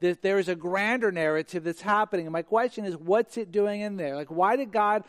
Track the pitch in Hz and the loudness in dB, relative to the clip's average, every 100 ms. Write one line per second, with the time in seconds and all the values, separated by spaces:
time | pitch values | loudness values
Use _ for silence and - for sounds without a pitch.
0 | 175 170 190 196 180 170 175 190 214 254 | -2 0 0 2 0 -2 -2 0 0 0
1 | 220 175 156 156 151 180 165 165 208 208 | 0 0 0 0 -2 -4 -4 -4 0 2
2 | 214 185 160 165 - 226 247 - 196 165 | 2 -2 -2 -4 0 0 0 -4 -8 -4
3 | 170 220 233 233 190 202 208 208 208 196 | 2 2 2 -6 -4 0 0 -2 -6 -6
4 | 147 143 147 165 196 254 233 214 208 214 | -6 -6 -4 2 2 2 0 0 2 0